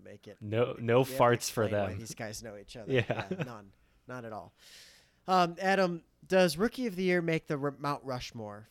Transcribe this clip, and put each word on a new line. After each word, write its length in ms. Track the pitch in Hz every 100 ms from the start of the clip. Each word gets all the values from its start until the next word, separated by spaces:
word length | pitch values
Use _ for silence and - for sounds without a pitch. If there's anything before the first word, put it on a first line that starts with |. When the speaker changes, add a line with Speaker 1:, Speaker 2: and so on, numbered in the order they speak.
Speaker 1:
make 240 | 98 104 107
it, 80 | 98
Speaker 2:
No, 340 | 107 110 123 -
Speaker 1:
we 60 |
Speaker 2:
no 140 | 117 120
Speaker 1:
have 60 | 131
to 60 | 131
Speaker 2:
farts 300 | 120 117 -
for 140 | -
Speaker 1:
explain 80 | 110 104
why 60 | 95
Speaker 2:
them. 100 | 98
Speaker 1:
these 160 | 113
guys 260 | - 110 107
know 120 | 113 104
each 200 | 101 123
other." 160 | 104
Speaker 2:
Yeah. 100 | 131 107 120 -
Speaker 1:
Yeah, 120 | 185
none. 280 | 127 113 101 _ _ _ -
Not 180 | 127
at 80 | 117
all. 200 | 104 87 _ - - - - _ _ -
Um, 300 | 185 175 170
Adam, 440 | 190 190 180 170 - _ -
does 300 | 185 180 151
Rookie 280 | 233 - 240
of 100 | 180
the 60 |
Year 200 | 185 180
make 240 | 165 160 -
the 100 | 147
R-, 160 | 143 135
Mount 260 | 143 143
Rushmore 640 | 135 123 - 117 107 104 110